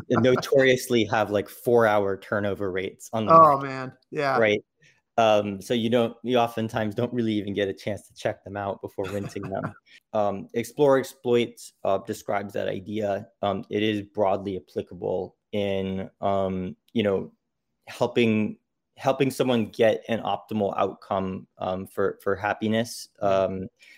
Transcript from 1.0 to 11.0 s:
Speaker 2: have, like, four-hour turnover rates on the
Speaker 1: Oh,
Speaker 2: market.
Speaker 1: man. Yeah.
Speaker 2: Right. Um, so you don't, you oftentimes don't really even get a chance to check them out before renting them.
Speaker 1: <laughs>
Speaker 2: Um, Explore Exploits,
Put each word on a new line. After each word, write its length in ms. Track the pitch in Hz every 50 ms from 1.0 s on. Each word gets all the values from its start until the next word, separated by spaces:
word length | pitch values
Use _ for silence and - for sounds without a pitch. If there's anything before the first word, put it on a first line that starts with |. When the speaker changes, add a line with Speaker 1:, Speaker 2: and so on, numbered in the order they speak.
| 107
Speaker 2:
have, 260 | - 120 113 107 98
like, 180 | 104 104 98 -
four-hour 680 | - - - 127 120 120 113 107 104 104 101 98 98 92
turnover 540 | - - 117 104 101 101 98 92 101 95
rates 380 | 90 95 92 101 - - - - -
on 120 | 113 110
the 80 | 104 165
Speaker 1:
Oh, 60 | 165
Speaker 2:
market. 260 | 165 151 143 139 139 139
Speaker 1:
man. 260 | 131 131 131 131 - _ _ -
Yeah. 260 | - 151 143 139 131 127
Speaker 2:
Right. 260 | 113 107 104 104 - _ _ _ _ _ _ _ _ _ - -
Um, 440 | 113 110 107 104 104 104 98 98
so 140 | - - 127
you 160 | 120 110 113
don't, 240 | 117 123 117 113 120 - -
you 140 | 117 127 139
oftentimes 580 | 131 - - - 113 110 - 120 110 104 98
don't 180 | - 117 123 123
really 200 | 123 117 110 110
even 200 | 104 98 104 98
get 140 | 98 101 98
a 60 | 95
chance 340 | - - 117 104 90 - -
to 80 | _
check 280 | - - 117 104 - -
them 140 | 95 98 101
out 240 | 101 98 95 -
before 240 | - 104 - - 98 92
renting 320 | 101 101 101 - - 104 101 95
them. 240 | 98 101 101 101 - _
Speaker 1:
<laughs> 60 | _ _ - - _ _ -
Speaker 2:
Um, 340 | 110 104 101 98 98 95 - -
Explore 460 | 120 113 - - - 147 139 135
Exploits, 720 | 135